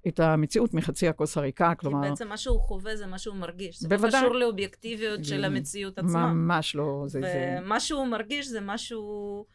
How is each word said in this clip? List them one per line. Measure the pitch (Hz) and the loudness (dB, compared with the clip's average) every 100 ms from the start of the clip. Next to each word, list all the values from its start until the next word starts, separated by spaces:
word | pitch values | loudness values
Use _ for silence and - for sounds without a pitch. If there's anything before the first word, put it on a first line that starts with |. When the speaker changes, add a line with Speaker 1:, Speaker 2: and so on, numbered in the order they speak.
| 180 | -4
Speaker 1:
את | 165 | 4
המציאות | 160 160 151 - 240 | 4 6 4 2 2
מחצי | 160 160 139 170 | 2 0 2 2
הכוס | - 151 156 | 2 0 0
הריקה, | 143 - 170 165 | -2 2 2 2
Speaker 2:
כי | |
Speaker 1:
כלומר | 151 143 139 | 0 0 0
Speaker 2:
בעצם | 143 214 | -2 -6
מה | 214 | -6
שהוא | 262 220 | 2 4
חווה | - 190 208 208 | 4 -2 -4 -6
זה | 196 | -6
מה | 190 | -8
שהוא | 220 196 | -8 -8
מרגיש, | 170 175 190 - | -8 -8 -10 -6
זה | 170 | 0
לא | 196 | 4
Speaker 1:
בוודאי. | 226 262 | 4 6
Speaker 2:
קשור | 247 247 | 4 4
לאובייקטיביות | 240 196 196 - 226 220 220 208 147 | 2 0 -6 -6 -10 -4 -4 -4 -4
של | - | -2
Speaker 1:
מ-, | |
Speaker 2:
המציאות | 190 196 - 202 196 190 | 0 -2 -4 -6 -6 -2
עצמה. | 180 165 165 | 2 4 4
Speaker 1:
ממש | 165 165 165 156 147 | 2 2 2 0 -2
לא, | 147 139 143 | -2 -2 -4
זה, | 135 | -4
זה | 180 180 180 180 | -2 -2 -2 -4
Speaker 2:
ומה | 185 220 | -2 -2
שהוא | - 285 262 | 0 -2 -2
מרגיש | 220 214 285 277 | -2 -4 -6 -4
זה | 220 | -6
מה | 196 226 | -6 -6
שהוא, | - 226 208 208 202 202 208 | -8 -10 -8 -8 -8 -10 -12